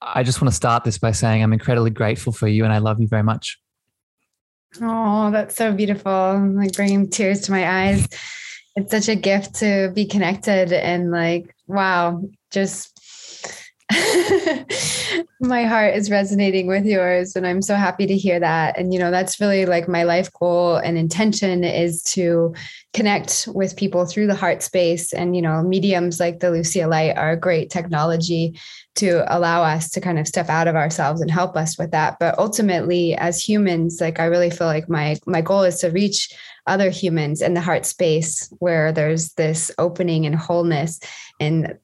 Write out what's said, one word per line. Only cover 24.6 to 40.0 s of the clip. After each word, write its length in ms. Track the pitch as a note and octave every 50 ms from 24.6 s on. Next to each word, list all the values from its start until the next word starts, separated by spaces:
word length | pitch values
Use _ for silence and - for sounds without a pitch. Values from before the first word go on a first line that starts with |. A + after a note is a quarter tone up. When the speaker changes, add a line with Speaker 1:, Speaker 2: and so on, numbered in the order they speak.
| -
Speaker 2:
space. 500 | - - F#3 F3 E3+ E3+ E3+ E3 - -
And, 220 | - F3 F3 F3+
you 60 | F3+
know, 200 | E3+ D#3+ D#3 D#3+ E3
mediums 560 | F3+ F#3 F#3+ F3+ G3 F#3+ F3 F3 F3 E3 E3+
like 200 | F3 E3+ E3+ F3
the 120 | F3+ F3+
Lucia 360 | E3+ E3 E3+ - - F#3+ E3 D#3+
Light 280 | E3 D#3 D#3+ D#3 - -
are 140 | D#3 D#3
a 60 | E3 E3
great 300 | E3+ F3+ E3+ D#3+ - -
technology 880 | - F3+ E3+ F3 E3 D3 D3+ E3 E3 E3 E3 F3 E3+ E3 E3 E3 E3 - - - - - - _ _
to 300 | - G#3 F#3+ F3 E3 - - -
allow 260 | F3 F3 E3 E3+ F3
us 280 | E3+ D#3 D#3 E3 D#3+ -
to 80 | - F#3
kind 180 | - F3+ E3+ D#3
of 100 | D#3 -
step 200 | - - E3+ D#3+
out 200 | D#3 E3 E3 E3+
of 60 | D#3+
ourselves 440 | D#3+ D3 D#3 D#3 - D#3 C#3 D#3 E3
and 100 | D#3+ D#3+
help 280 | D#3+ F3+ F3+ F#3 F#3 D#3+
us 200 | D#3+ D#3+ - -
with 140 | E3 D#3+
that. 260 | E3 D#3 D3+ - - -
But 220 | E3+ D#3+ - -
ultimately, 760 | F#3 G3 G#3 - G#3+ G3+ F3+ E3 - E3 F3 F3 F3 E3 D#3+
as 280 | - - F3 E3+ - -
humans, 560 | - G#3 G#3 G#3 F#3 F3 E3 E3 E3+ E3+ -
like, 200 | F3 D#3+ D#3+ D#3+
I 60 | E3
really 240 | E3+ F3 F3 F3 F3
feel 180 | E3+ - F3 E3
like 200 | D3+ D#3 D#3+ E3+
my, 280 | E3+ D#3 D3 D3+ D3+ D3+ -
my 160 | - F3+ E3
goal 220 | E3 E3 G3 G3 F#3+
is 160 | F3+ F3 -
to 80 | - E3+
reach 440 | D#3+ F#3+ G#3 G3+ G3 - - - - - - - - - _ -
other 220 | F#3+ G3 G3+ F#3
humans 520 | E3+ - G3+ F3+ E3 D#3+ D3+ D3 D3+ D#3 -
in 100 | - F3+
the 80 | F3
heart 240 | E3 F3 E3 D#3 -
space 640 | - - - F3+ E3 D#3 D#3+ D#3+ - - - - - - -
where 340 | F3 F3 E3+ D#3+ D3+ D#3
there's 420 | D#3+ D#3+ D3+ D3+ E3 E3 D#3+ - -
this 360 | - D#3+ D#3 D#3+ D#3+ - - - -
opening 480 | D#3+ F3 F3 F3